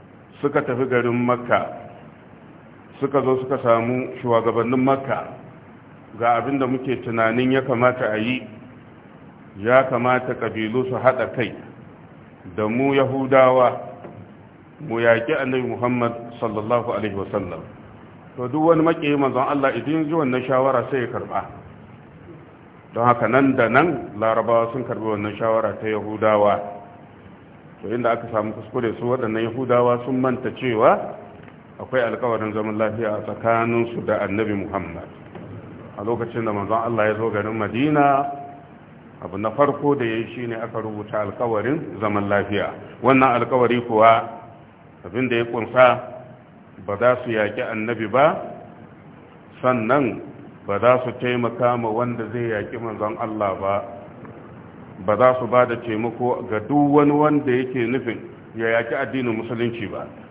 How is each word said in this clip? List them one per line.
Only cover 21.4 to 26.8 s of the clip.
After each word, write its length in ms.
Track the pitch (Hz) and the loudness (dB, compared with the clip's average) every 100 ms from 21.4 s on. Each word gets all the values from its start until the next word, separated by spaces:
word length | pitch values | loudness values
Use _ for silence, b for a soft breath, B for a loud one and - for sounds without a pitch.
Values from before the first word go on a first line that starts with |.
| - - - - - - - - - - - - - - - | -8 -12 -20 -20 -20 -20 -20 -20 -20 -20 -20 -20 -20 -20 -10
Don 100 | 113 120 | 0 4
haka 220 | 117 110 | 4 4
nan 280 | 127 139 127 | 4 4 4
da 120 | 113 | 4
nan 440 | 127 175 135 90 101 | 4 4 0 -6 -2
Larabawa 560 | 110 113 110 117 117 | 0 2 2 2 2
sun 120 | 135 120 | -2 -6
karɓi 160 | 107 | -4
wannan 320 | 110 104 104 101 | -4 -2 -4 -4
shawara 380 | 113 110 107 95 | 0 0 0 -4
ta 80 | 110 | -4
Yahudawa. 720 | 107 101 107 110 107 101 95 - - | -4 -4 0 2 4 4 2 -2 -12